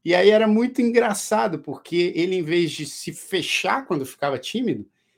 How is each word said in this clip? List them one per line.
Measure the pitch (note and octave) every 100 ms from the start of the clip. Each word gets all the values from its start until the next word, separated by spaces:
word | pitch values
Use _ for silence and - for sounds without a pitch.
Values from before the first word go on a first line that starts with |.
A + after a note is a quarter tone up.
| D#3+
E | F3
aí | G3
era | G#3+ A3
muito | G#3+ B3 B3+
engraçado, | A#3+ A#3 A3+ G3 - G#3+ A3+ D#3
porque | D3 C3+ - E3+ F3 -
ele, | F3+ F#3
em |
vez | D#3 F3 E3
de | - D3
se | - -
fechar | D#3 - F#3+ D3+ - F#3 A#3+ C4+
quando | D#3+ C3
ficava | - C#3+ B2+
tímido, | - A3+ A#3+ A2 G2+ _ _